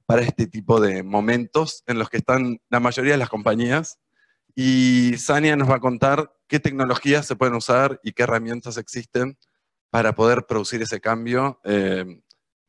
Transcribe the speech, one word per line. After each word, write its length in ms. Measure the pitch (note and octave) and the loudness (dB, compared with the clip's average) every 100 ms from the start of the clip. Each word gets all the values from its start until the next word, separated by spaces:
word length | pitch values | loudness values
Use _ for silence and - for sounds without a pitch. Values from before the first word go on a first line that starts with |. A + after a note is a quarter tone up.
para 160 | - A#2+ | 0 2
este 260 | A#2 - G#2 | 2 -2 -4
tipo 340 | A2 G2 A2+ | -4 2 4
de 220 | G#2 F#2+ | 2 0
momentos 800 | F#2+ G#2 A2 A#2+ A2+ D#3 D#3 - - | -2 0 0 -2 0 -2 -2 -6 -6
en 120 | A#2 | -4
los 120 | A2 | -4
que 80 | A2+ | -4
están 420 | - C3 B2 A2+ _ | 0 0 -2 -6 _
la 100 | A#2+ | -2
mayoría 340 | A#2+ C3 C#3 | 0 0 0
de 60 | C#3+ | 0
las 120 | A#2+ | -2
compañías. 680 | G#2+ A2 A2 A#2+ D3 D#3+ - _ _ _ _ _ | -2 0 0 0 -2 -4 -14 _ _ _ _ _
Y 600 | C3 C3 C3 B2+ B2 B2 A#2+ | -2 2 4 4 4 2 0
Sania 400 | - C#3+ D3+ D3 | 0 2 2 2
nos 140 | C3+ | 2
va 60 | B2+ | 2
a 40 | |
contar 520 | B2+ A#2+ C#3 D3 D3+ _ _ | 0 0 0 0 -2 _ _
qué 100 | D3 | -2
tecnologías 680 | D3+ C3+ B2+ A#2+ C#3 D3 | -2 -2 -2 0 2 0
se 120 | D3 A#2 | 0 -2
pueden 180 | B2+ | 0
usar 460 | A#2 - B2 C3+ C3 | 0 0 2 2 -2
y 100 | G#2+ | -8
qué 120 | - | -2
herramientas 520 | A#2+ A2+ A2+ A#2 A#2+ A2+ | 0 0 -4 -8 -10 -12
existen 600 | - B2 - B2 C3 - _ _ _ _ _ | -10 -12 -6 -4 -4 -8 _ _ _ _ _
para 240 | A#2 A2 | 0 0
poder 300 | G#2+ A2+ A#2 - | 2 2 2 0
producir 360 | A2 F#2+ A#2 | -4 -4 -6
ese 180 | A2 G#2 | -6 -4
cambio, 600 | A2 A2+ A#2 B2 C#3 - | -2 -2 -2 -2 -2 -4
eh, 560 | G2+ G2+ G2 F#2 F2+ E2 _ _ _ _ | -2 0 0 -2 -6 -16 _ _ _ _